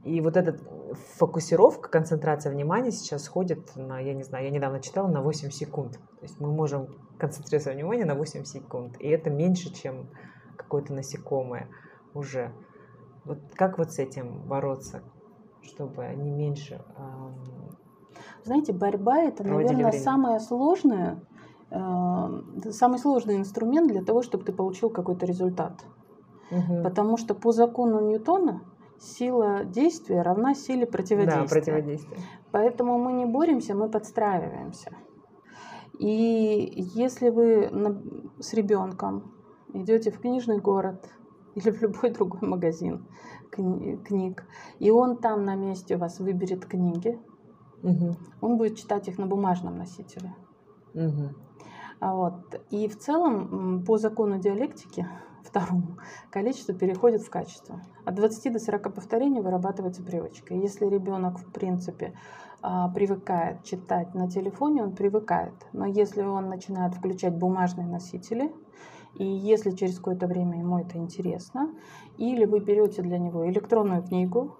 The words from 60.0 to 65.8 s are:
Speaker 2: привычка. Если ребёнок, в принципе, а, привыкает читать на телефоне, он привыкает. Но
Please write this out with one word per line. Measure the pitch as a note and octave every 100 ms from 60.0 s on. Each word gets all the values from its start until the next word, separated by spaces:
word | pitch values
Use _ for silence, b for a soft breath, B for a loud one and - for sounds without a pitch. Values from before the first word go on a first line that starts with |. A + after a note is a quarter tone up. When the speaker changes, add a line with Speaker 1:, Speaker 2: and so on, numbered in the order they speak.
Speaker 2:
привычка. | F3+ F3 D#3+ - -
Если | F3+ G3+ G3 G3+
ребёнок, | G3 F#3 F#3+ F#3 F3+
в | -
принципе, | - F#3+ F3+ F3+ - - B B B B B
а, | - F#3 F3+
привыкает | F3+ G3+ G3 F#3+ F3+ E3 F3+
читать | - F3+ - F3+ F3
на | F#3 F#3
телефоне, | F#3 F#3+ G3 D4 D4
он | G#3
привыкает. | F#3 G3+ G#3 G#3+ E3 F3 - -
Но | G3+